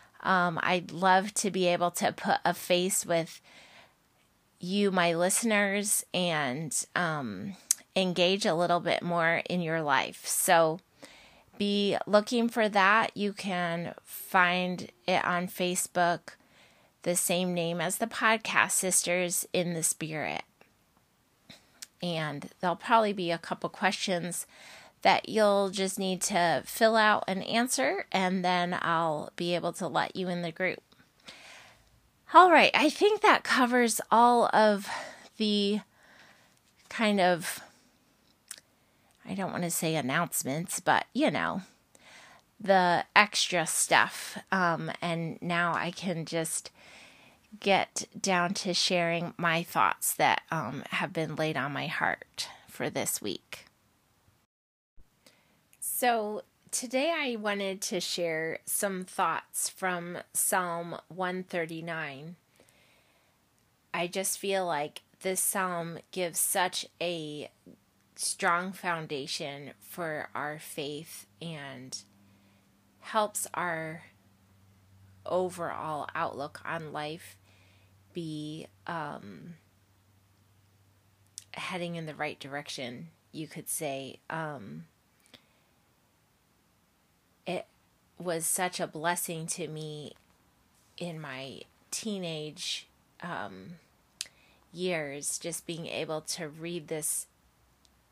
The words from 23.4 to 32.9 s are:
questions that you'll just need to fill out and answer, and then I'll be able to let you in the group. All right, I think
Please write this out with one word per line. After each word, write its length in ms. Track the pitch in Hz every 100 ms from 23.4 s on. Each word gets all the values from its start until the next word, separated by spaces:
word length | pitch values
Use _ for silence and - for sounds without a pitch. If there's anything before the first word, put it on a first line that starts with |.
| - 180 165
questions 800 | - 196 202 - 175 170 - - - - - - _
that 260 | - 180 -
you'll 420 | 208 208 202 196
just 280 | 196 190 196
need 220 | 190 185
to 400 | - 196 175 143
fill 320 | - - 220 226
out 280 | 214 208 -
and 180 | 190
answer, 640 | - 226 254 - 277 381 -
and 320 | 190 185 190
then 340 | 185 180 175 180
I'll 500 | - 165 165 151 -
be 220 | - 175 175
able 160 | 170
to 140 | - 165
let 260 | 165 -
you 140 | - 180
in 140 | 175
the 100 | 170
group. 280 | 165 185 - - _ _ _ - - - - - - _ _ _ _ -
All 160 | 320 359
right, 200 | 302 202
I 140 | -
think 320 | 285